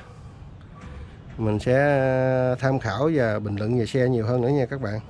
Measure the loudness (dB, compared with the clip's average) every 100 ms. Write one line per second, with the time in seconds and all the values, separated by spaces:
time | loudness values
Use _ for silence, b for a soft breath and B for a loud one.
0 | -4 -18 -18 -18 -18 -18 -18 -18 B B
1 | B B -14 -4 0 0 2 4 4 4
2 | 2 2 2 2 2 2 0 0 0 0
3 | 2 2 2 0 -2 -2 0 0 2 2
4 | 2 2 2 2 2 2 0 -2 -4 -6